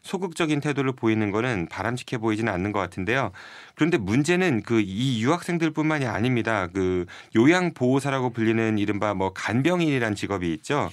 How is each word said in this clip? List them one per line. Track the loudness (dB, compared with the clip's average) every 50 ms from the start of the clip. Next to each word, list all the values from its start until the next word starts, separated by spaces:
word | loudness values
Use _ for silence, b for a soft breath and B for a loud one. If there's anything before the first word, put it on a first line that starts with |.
소극적인 | -10 -8 -6 -6 -6 -6 -4 -4 -2 0 0 -2
태도를 | -2 -2 -2 -2 -2 -2 -2
보이는 | 0 0 2 2 2 2 0
거는 | 0 0 0 0 -2 -2 -4 -4
바람직해 | -6 -6 -4 -4 -4 -6 -6 -8 -6 -2
보이지는 | -2 0 0 0 0 -2
않는 | 0 0 -2 -2
것 | 0 -2
같은데요. | -2 -2 -4 -4 -2 0 0 0 0 -2 B B B B B B B B B
그런데 | 0 2 2 2 2
문제는 | 0 2 2 2 2 4 2 2 2 2 2 0 0
그 | 2 2 2 2 0
이 | -2 -2 -2 0 0 0
유학생들뿐만이 | 2 2 0 0 0 -2 -2 0 0 0 0 0 0 0 0 0 -2
아닙니다. | -2 -2 0 0 0 0 0 0 0 0 0 -2 -2 -2
그 | -2 0 0 0 -2 -4 -6 B B B B 4
요양보호사라고 | 6 6 6 6 4 2 0 -2 0 0 2 2 2 0 0 -2 -2 -2 -2
불리는 | -2 0 0 2 2 2 2 2 2 0
이른바 | 0 0 0 0 0 0 0
뭐 | 0 -2 -4 -4
간병인이란 | -4 -4 -2 0 0 2 2 2 2 2 2 0 0 0 -2 -2
직업이 | -4 -4 -4 -4 -2 -2 -2 -2
있죠. | -4 -4 -2 0 0 0 0